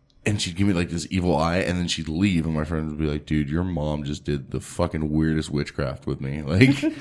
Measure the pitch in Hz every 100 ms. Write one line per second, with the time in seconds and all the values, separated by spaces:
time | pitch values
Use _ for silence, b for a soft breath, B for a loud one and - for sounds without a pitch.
0 | _ _ - 101 92 85 101 85 85 85
1 | 76 92 90 76 82 87 82 90 85 85
2 | 82 78 101 87 78 78 76 80 78 76
3 | 78 76 - 76 71 80 92 82 76 76
4 | 71 73 - 73 65 67 - - 87 80
5 | 78 78 80 78 78 73 71 - 69 71
6 | - 69 67 73 71 92 135 139 311 -